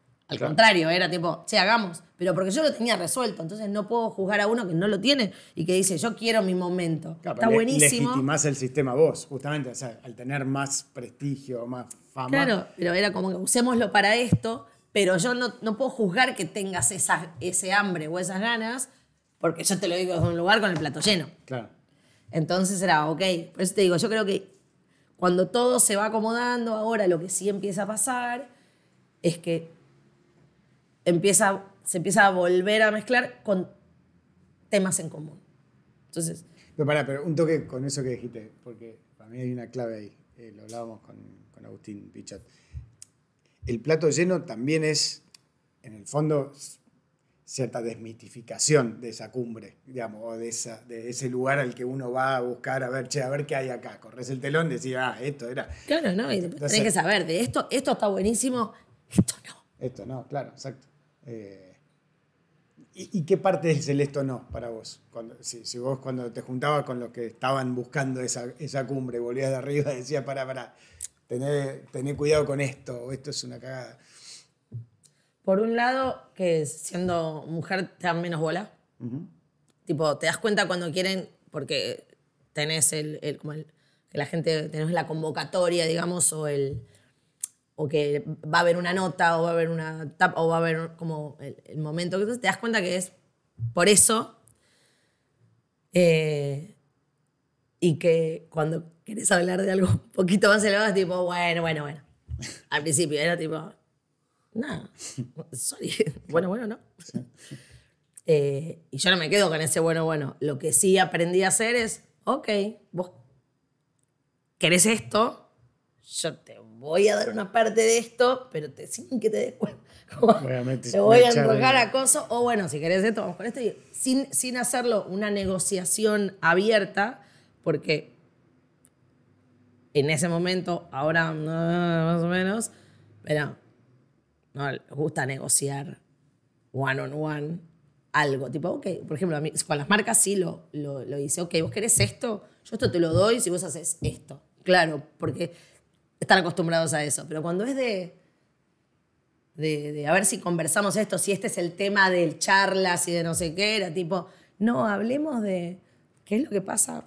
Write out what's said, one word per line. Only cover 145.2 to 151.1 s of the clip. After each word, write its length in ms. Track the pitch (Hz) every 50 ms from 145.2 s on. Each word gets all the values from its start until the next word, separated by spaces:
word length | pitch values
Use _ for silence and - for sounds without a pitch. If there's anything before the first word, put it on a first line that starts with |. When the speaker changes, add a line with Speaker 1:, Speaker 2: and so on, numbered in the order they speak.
| 170 160 - - 170 165 - - - - _ _ _ _ _ _ _ _ _ -
Speaker 1:
están 200 | - - 202 190
acostumbrados 540 | 170 175 165 - 170 165 165 165 165 151 160
a 100 | 151 147
eso. 220 | 147 135 - 143
Pero 140 | 151 151 156
cuando 220 | 151 170 170 185 214
es 120 | 262 277
de, 400 | 269 254 240 208 185 180 170 - _ _ _ _ _ _ _ _ _ _ _ _ _ _ _ _ _ _ _ _ _ _ _ _ _ _ _ _
de, 360 | 165 151 156 151 147 147 147 151
de 140 | 147 147
a 60 | 147 170
ver 120 | 190 208
si 140 | - - 185
conversamos 560 | - 185 175 165 160 - - 214 202 196 -
esto, 220 | 208 214 202